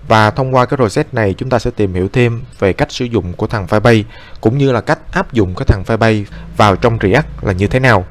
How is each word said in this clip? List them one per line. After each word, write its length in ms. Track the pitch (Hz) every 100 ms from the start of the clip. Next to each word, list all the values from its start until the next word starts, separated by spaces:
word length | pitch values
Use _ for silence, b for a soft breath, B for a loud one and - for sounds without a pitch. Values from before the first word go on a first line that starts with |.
| -
Và 220 | 113 107
thông 240 | 120 131
qua 120 | 127 123
cái 100 | 139
process 320 | 113 143 151
này, 220 | 120 104
chúng 160 | 95 127
ta 80 | 123
sẽ 120 | 123
tìm 240 | - 101
hiểu 140 | 90 95
thêm 300 | 131 120 117 - -
về 140 | 98
cách 200 | 87 147
sử 120 | -
dụng 280 | 123 113 87
của 140 | 85 110
thằng 200 | 113 87
Firebase, 360 | 107 117 113 101 B B B
cũng 180 | 117 139
như 140 | 135
là 80 | 120
cách 180 | - 160 -
áp 200 | 180 196
dụng 220 | 120 92 90
cái 100 | -
thằng 180 | 107 90
Firebase 380 | 110 113 107 101 B B -
vào 200 | 107 92
trong 220 | 120 113
React 420 | 101 120 165 -
là 80 | -
như 140 | 92 101
thế 140 | 131
nào. 240 | 131 104 90